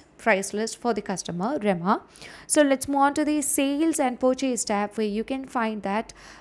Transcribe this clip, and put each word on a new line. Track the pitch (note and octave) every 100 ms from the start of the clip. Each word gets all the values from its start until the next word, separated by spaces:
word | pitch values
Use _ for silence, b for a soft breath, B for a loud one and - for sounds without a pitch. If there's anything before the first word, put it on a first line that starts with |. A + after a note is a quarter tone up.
| - -
price | A#3+ F#3+ -
list | G#3 A3+ -
for | A#3+
the | G#3+
customer, | G3+ F#3 - E3+ G#3 C#4+
Rema. | G#3 F3 F3 C#4 - B B B B
So | D#4
let's | C#4+ C4+ -
move | C#4
on | C#4 C#4+
to | D4+
the | D4+
sales | C#4+ - C#4 C#4+ E4 D#4
and | C4 A#3+
purchase | B3+ C4 C4+ A#3+
tab | - G3+ G#3 A3
where | A3
you | G3+
can | A3 C4 C4
find | B3+ A3 G#3+
that, | G3 G#3 A3+ - B B